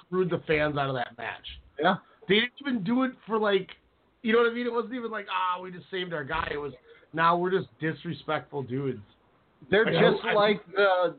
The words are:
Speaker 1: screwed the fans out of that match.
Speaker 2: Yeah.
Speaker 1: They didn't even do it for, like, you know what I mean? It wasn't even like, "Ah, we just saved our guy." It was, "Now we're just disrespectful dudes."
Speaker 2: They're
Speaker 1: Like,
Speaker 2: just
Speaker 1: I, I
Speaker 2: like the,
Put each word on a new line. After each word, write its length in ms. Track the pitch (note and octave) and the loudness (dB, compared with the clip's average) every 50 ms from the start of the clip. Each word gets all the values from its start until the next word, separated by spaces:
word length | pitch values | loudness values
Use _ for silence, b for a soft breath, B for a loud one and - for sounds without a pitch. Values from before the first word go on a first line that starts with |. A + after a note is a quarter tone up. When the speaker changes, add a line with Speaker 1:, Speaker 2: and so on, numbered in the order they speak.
| - | -10
Speaker 1:
screwed 240 | _ F3 F#3 F#3 E3 | _ -2 -2 0 0
the 80 | E3+ E3 - | -2 -4 -2
fans 300 | - D#3 D3+ D3+ D3+ C#3+ C#3+ | 0 2 2 2 0 0 -2
out 100 | C#3 C#3 | -2 -2
of 60 | C3 | -2
that 240 | B2 - - - - | -4 -6 -8 -10 -10
match. 420 | A#2 G#2 F2+ - - - - - - _ _ - | -10 -10 -10 -10 -14 -18 -18 -20 -20 _ _ 0
Speaker 2:
Yeah. 160 | D3+ F3+ G3+ - b b b b - - | 0 0 0 0 b b b b 0 2
Speaker 1:
They 80 | G3 | 2
didn't 160 | G#3+ A#3+ B3 - - | 2 2 0 -4 -8
even 240 | - C#4+ B3 A3+ F3 | -6 -4 -4 -2 0
do 180 | A3 A#3+ B3+ | 0 0 2
it 100 | C4 B3+ B3+ - _ | 0 0 -2 -8 _
for, 120 | F#3+ A3 A3 | -4 -2 0
like, 320 | G#3+ G3+ G3+ F#3+ E3+ - - - _ _ _ _ _ _ _ _ | 2 2 2 0 -2 -6 -14 -20 _ _ _ _ _ _ _ _
you 100 | - A3 | 0 2
know 60 | A3 A#3+ | 4 4
what 120 | A#3 A#3 | 4 2
I 40 | A#3 | 0
mean? 120 | A#3+ A#3+ | -2 -4
It 60 | A#3+ | -2
wasn't 220 | A#3 A#3+ G#3+ G3+ B3+ | -2 -4 -4 -4 -8
even 160 | B3 A3+ A3 | -8 -8 -8
like, 160 | G#3+ G#3 G3+ G#3 | -8 -10 -8 -4
"Ah, 280 | F#3+ F#3 F#3 F#3 F3+ F#3 | -2 -2 -2 -2 -2 -4
we 120 | F#3 F#3 | -8 -12
just 180 | F3+ F3 - - | -14 -14 -12 -8
saved 220 | F#3+ F#3 F3+ F3 | -6 -6 -6 -4
our 100 | E3 D3+ C#3 | -6 -6 -6
guy." 240 | B2+ D#3+ D#3+ E3 E3 | -4 -4 -4 -4 -4
It 60 | D3+ D3 | -6 -8
was, 140 | D3 C#3 - - b b b b b _ | -8 -10 -12 -14 b b b b b _
"Now 240 | - D#3+ E3 E3+ F3 | 0 2 4 4 4
we're 140 | F3 F3+ F#3 | 4 2 0
just 180 | F#3+ F3+ C3 - _ - | 0 0 -2 -6 _ -6
disrespectful 800 | D#3 D#3+ D#3 - - E3+ D#3+ - - - D3+ D3+ - - D3 C#3+ | -4 -4 -4 -6 -8 -10 -10 -8 -6 -4 -4 -4 -6 -8 -8 -8
dudes." 400 | B2+ G#2+ B2 C#3 C#3 C3 A#2 G2+ G2+ - _ _ _ _ _ _ _ _ _ _ - - | -6 -6 -6 -4 -4 -4 -6 -8 -12 -20 _ _ _ _ _ _ _ _ _ _ -4 0
Speaker 2:
They're 140 | F3 G#3+ A3+ | 2 2 4
Speaker 1:
Like, 100 | - E3+ | 2 4
Speaker 2:
just 300 | E3 G#3+ - G#4 G4 - | 6 6 6 4 2 0
Speaker 1:
I, 60 | A3+ | 0
I 20 | - | 2
Speaker 2:
like 320 | G#3 G3+ G#3+ G#3 G#3 - E3+ | 4 4 4 2 0 -4 -4
the, 420 | F3+ G3 G3+ F#3+ F#3 F#3 F3+ D#3+ D3+ | 0 2 4 4 4 4 2 0 -2